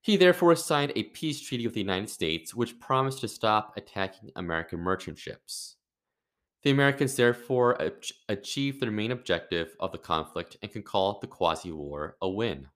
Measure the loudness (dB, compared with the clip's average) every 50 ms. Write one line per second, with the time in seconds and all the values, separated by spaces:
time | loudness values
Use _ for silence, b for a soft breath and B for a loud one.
0 | _ 4 6 8 8 8 8 8 6 6 6 6 4 0 0 2 2 0 -2 -4
1 | -4 -4 -8 -6 -6 -6 -6 -6 -6 -6 -6 -4 -4 -2 -2 -2 0 0 0 -2
2 | -2 -6 -4 -2 -2 -2 -2 -2 -6 -10 -4 -4 -4 -4 -4 -18 -4 0 0 0
3 | 0 0 -4 -6 -8 -10 -6 -2 0 2 2 2 0 -2 -12 -14 -14 -10 -6 -6
4 | -6 -6 -6 _ -20 -16 _ -10 -6 -4 -4 -4 -4 -6 -8 -6 -2 -2 -2 -2
5 | -4 -12 -12 -12 -14 -14 -14 -16 _ -14 -14 -14 -14 -16 -18 _ _ _ _ _
6 | _ _ _ _ _ _ _ _ _ _ _ _ _ 2 4 6 4 4 4 2
7 | -2 -2 2 4 4 4 4 0 -4 -2 2 4 4 4 4 2 -2 -4 -4 -6
8 | -12 -14 -14 _ _ -6 -6 -6 -6 -8 -4 -4 -2 -4 -2 -4 -4 -2 -2 -2
9 | -2 -2 -4 -6 0 0 0 0 0 -2 -2 -2 -2 -4 -6 -8 -8 -8 -8 -10
10 | -4 -2 -2 -2 -2 -4 -8 -10 -10 -10 -14 _ -16 -12 -12 -14 -12 -2 0 2
11 | 2 2 0 -4 -12 -14 -4 0 0 0 0 0 -6 -10 -10 -10 -10 -10 -8 -8
12 | -8 -10 -8 _ -4 -4 -2 -2 -4 -4 -4 -8 -12 -20 _